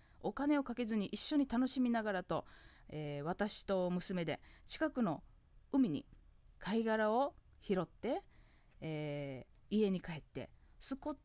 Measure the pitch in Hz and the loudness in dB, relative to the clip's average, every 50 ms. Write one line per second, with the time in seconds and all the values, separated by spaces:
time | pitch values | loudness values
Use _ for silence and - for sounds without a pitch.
0 | - - - - - 175 214 - 277 285 302 285 269 - 233 - 247 214 226 214 | -20 -20 -12 -6 -6 -4 -2 0 2 2 2 2 2 0 -2 -2 -2 0 0 0
1 | 196 - - - - - 302 285 277 - 233 240 262 254 - 269 254 240 233 226 | 0 -2 -2 -4 -2 0 2 2 2 2 2 2 2 2 2 2 2 4 2 2
2 | 214 214 196 180 185 - 170 151 - - - - - - - - - - - 151 | 2 0 0 -2 0 -2 -2 -2 -2 -6 -14 -20 -20 -20 -20 -20 -16 -10 -8 -6
3 | 151 147 143 143 143 160 190 - 202 208 - - - - 196 185 180 180 180 180 | -6 -4 -4 -4 -2 -2 -2 0 0 -2 -2 -2 -2 0 0 2 2 0 0 -2
4 | - - 190 180 170 156 - - - - - - - - - - 320 302 - 254 | -2 -2 -2 -2 -2 -2 -4 -6 -8 -16 -20 -18 -10 -8 -2 0 0 0 2 2
5 | 233 180 147 - - - - - - - - - - - - 277 254 196 143 - | 0 0 0 -2 -6 -14 -20 -20 -20 -20 -20 -20 -8 0 2 2 4 4 2 -2
6 | - - - - - - - - - - - - - 180 208 226 226 220 220 220 | -4 -8 -16 -20 -20 -20 -20 -20 -20 -20 -18 -10 -4 -2 0 2 2 2 2 4
7 | 214 214 220 247 277 311 - - - - - - - - 202 185 165 - - - | 4 4 4 4 2 0 -2 -8 -18 -20 -20 -8 -4 0 0 0 0 -2 -6 -6
8 | - 220 285 392 - - - - - - - - - - - - - 156 156 151 | -4 -2 -2 -2 -4 -10 -18 -20 -20 -20 -20 -20 -20 -20 -16 -10 -8 -6 -4 -4
9 | 151 147 143 147 143 139 131 123 123 - - - - - 202 214 214 196 190 175 | -4 -4 -4 -6 -6 -6 -8 -10 -12 -16 -20 -20 -6 0 2 4 4 4 2 0
10 | - - 160 151 - - - - - - - - - - - - - - 269 269 | -4 -6 -8 -10 -10 -10 -10 -10 -10 -12 -14 -20 -20 -20 -14 -10 -6 -6 -6 -6
11 | - 294 294 - | -6 -8 -8 -8